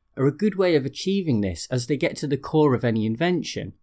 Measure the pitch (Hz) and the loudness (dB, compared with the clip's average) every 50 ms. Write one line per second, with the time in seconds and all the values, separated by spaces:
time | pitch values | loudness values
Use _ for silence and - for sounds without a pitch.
0 | _ _ - - 131 147 151 - 202 214 202 190 190 180 165 143 127 135 - - | _ _ -4 0 0 0 0 2 0 0 0 2 2 4 4 2 0 -2 -8 -6
1 | - 185 196 196 180 160 127 104 101 95 87 - - - 127 120 120 - 151 131 | -2 -2 0 0 2 2 2 2 0 -2 -4 -6 -6 -4 -4 -2 -2 -2 -2 0
2 | 170 160 - - - 143 143 139 - - - 156 151 143 123 107 - 120 113 110 | -2 -4 -4 -4 -4 -4 -4 -4 -2 0 2 4 4 4 4 2 2 0 0 2
3 | 107 110 110 113 165 180 180 165 - - - 104 104 104 - _ | 0 0 0 0 0 0 0 0 -2 -4 -8 -8 -8 -10 -12 _